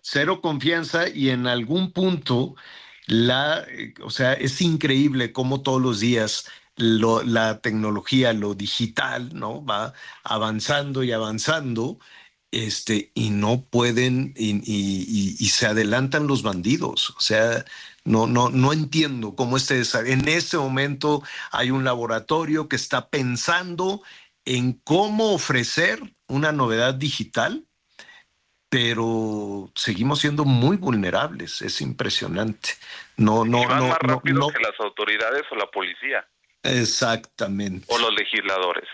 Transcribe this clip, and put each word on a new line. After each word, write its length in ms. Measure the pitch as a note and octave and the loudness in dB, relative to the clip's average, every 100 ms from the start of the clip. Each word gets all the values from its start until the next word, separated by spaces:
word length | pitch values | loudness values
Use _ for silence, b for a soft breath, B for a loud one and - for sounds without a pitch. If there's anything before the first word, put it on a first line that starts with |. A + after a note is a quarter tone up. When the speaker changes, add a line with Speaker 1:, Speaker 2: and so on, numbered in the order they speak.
Speaker 1:
cero 400 | - C#3+ D3+ F#3 | -4 -2 0 0
confianza, 640 | E3+ D3 C#3 E3+ D#3+ E3+ F3 | -2 -2 0 0 0 -2 -2
y 220 | - C3+ | 0 0
en 160 | B2+ B2 | 2 0
algún 460 | B2 A2+ E3+ F#3 | -2 0 -2 -2
punto, 640 | F3+ F#3 E3+ - B2 C3+ - B B B B - | 0 0 0 0 0 0 -6 B B B B 0
la, 580 | A2 A#2+ C3 D3 E3 - | 2 4 2 0 -2 -4
eh, 260 | - A2+ - | -12 -14 -12
o 80 | - | -10
sea, 240 | - B2+ | 0 2
es 280 | C3+ C3+ - | 2 0 0
increíble 720 | F3 D#3 D3+ C3+ D3 C3 A#2+ | 0 2 2 4 4 2 -2
cómo 300 | - B2+ C3+ | -2 0 0
todos 180 | C3+ C3 | 0 2
los 200 | B2+ G#2+ | 2 2
días 500 | A#2 A#2+ G#2+ - B B B - | 2 2 2 -2 B B B 0
lo, 460 | A2+ A2 A2+ A2+ | 2 4 4 2
la 400 | - A2+ A2+ G#2+ | 2 2 2 0
tecnología, 720 | A#2+ G#2+ G#2+ G#2 - C3 B2+ | -2 -2 -2 -2 0 2 4
lo 220 | A2 G#2 G2 | 2 -2 -4
digital, 760 | G2+ - A2+ - C3 B2 B2 D#3+ | -4 -2 -2 -2 -4 -4 -8 -10
¿no? 280 | G#2+ A#2 | -8 -8
Va 300 | C#3+ G#2 A2 B B B | -4 -4 -4 B B B
avanzando 800 | - A2 A2 G#2+ - C#3+ C#3+ C3+ | -4 -2 0 -2 0 0 0 -2
y 80 | B2+ | 0
avanzando, 880 | A2+ A2 A2 - D#3+ C3+ A2+ A#2+ G3 B B B B _ | 0 -2 -2 0 -2 -2 -2 -4 -6 B B B B _
este, 600 | - A2 - - G#2+ - | -4 -4 -4 0 -2 -2
y 160 | - A2 | -4 0
no 320 | G#2 G#2+ B2 - | 2 2 0 0
pueden, 640 | A#2+ A#2+ A#2 B2+ B2+ C3+ C3+ | 2 2 2 2 0 -2 -2
y, 200 | G#2+ G2+ | -2 -2
y, 20 | - | -2
y, 720 | G#2 G2 F#2+ F#2 A2 G2 - | -2 0 -2 0 0 0 0
y 100 | G#2+ | 0
se 180 | - A#2 | 2 2
adelantan 580 | G#2+ G#2+ A#2+ C3+ D3+ D3 | 2 2 2 0 0 2
los 160 | C3+ | 2
bandidos. 680 | A2 F#2 F2+ C#3+ - - - | 0 -2 0 0 0 -2 -4
O 80 | - | -2
sea, 420 | - A2 A2+ A#2+ - B B B - | 0 4 2 0 -4 B B B 2
no, 200 | A2 A#2 | 2 4
no, 240 | B2 B2 | 4 4
no 240 | C3+ C3 | 6 4
entiendo 640 | D#3+ D3 D#3+ D3+ B2+ A2 F#2 | 4 0 0 0 -2 -6 -2
cómo 200 | A#2+ B2+ | 0 0
este 220 | - C3 | 2 0
desa-, 280 | A#2 A#2 A#2 | 2 0 2
en 200 | C3 D3+ | 2 2
este 300 | D#3+ E3 E3+ | 2 0 -2
momento 640 | C3+ C3 C#3 C3+ D3+ D3 C#3+ B B | 0 0 -2 0 0 0 -2 B B
hay 180 | - B2+ | -2 0
un 140 | C3+ | 0
laboratorio 840 | C3 B2 A#2 A2+ - D#3 D#3+ D#3 D#3 | 0 0 0 -2 0 0 2 -2 0
que 80 | C3 | -4
está 340 | - C3+ - | -2 -4 -2
pensando 920 | D3 B2+ A#2+ - F3 F3+ E3+ F#3 G3+ B B B B - | -2 -2 -2 0 -2 -2 -4 -4 -4 B B B B -4
en 280 | B2+ B2+ A#2+ | 0 0 -2
cómo 500 | - E3 G#3 G#3+ A3 F#3 | 2 2 4 2 2 2
ofrecer 680 | - B2+ A#2 - F3 A3+ B3+ _ _ | 2 0 0 2 2 0 -8 _ _
una 240 | C3+ D#3 | 0 0
novedad 440 | D3+ B2 A2+ B2 C3+ | 2 0 2 2 0
digital, 720 | D3 - G#2+ - C3 C#4 - _ _ B B B B _ _ _ _ | -4 -4 -4 0 0 -2 -10 _ _ B B B B _ _ _ _
pero 1000 | B2+ A#2 A2+ A2+ A2+ A2 G#2+ G2+ G2+ F#2+ - | 0 0 0 0 0 -2 -4 -4 -8 -8 -6
seguimos 440 | - F#2+ B2+ C#3+ | -4 0 0 2
siendo 260 | D3 D3 C#3+ | 0 2 2
muy 320 | B2+ C3 G3 | 4 4 2
vulnerables. 840 | F3+ A2+ F#2+ F#2 C#3+ - E2+ - | 2 0 2 0 -2 -6 -10 -8
Es 200 | G2 - | -6 -4
impresionante. 880 | C2+ - - - - F2+ A2 G#2+ - - B B B - | -6 -4 -4 -2 -4 -4 -4 -4 -8 -8 B B B 2
No, 280 | G#2+ A2 A2+ | 4 4 4
no, 180 | A#2+ | 2
Speaker 2:
Y 20 | B2 | 2
van 140 | C3 | 2
Speaker 1:
no, 80 | B2+ | 2
Speaker 2:
más 80 | - | 2
Speaker 1:
no, 120 | - D3+ | 0 0
Speaker 2:
rápido 240 | C#3+ C3+ | 2 2
Speaker 1:
no. 80 | C#3+ | 2
Speaker 2:
que 100 | C3 | -2
las 180 | A2+ - | -4 -4
autoridades 640 | G#2 - G#2 G#2+ A2+ C3+ D3+ | -6 -4 -2 0 0 -2 -4
o 40 | A#2 | -6
la 120 | G2+ | -4
policía. 580 | G#2 F#2+ F2 C3 B2 - _ _ _ | -4 -6 -6 -6 -6 -6 _ _ _
Speaker 1:
Exactamente. 1200 | - B2+ A2+ - A#2+ A2+ - - G2+ G2 G2+ F#2 - | -2 0 0 0 0 0 -4 -8 -4 -4 -4 -6 -2
Speaker 2:
O 80 | A#2 | 0
los 160 | A#2 | 2
legisladores. 760 | G#2 G2+ A2 G2 F#2+ F#2 E2+ - | 0 0 -2 0 0 0 -2 -6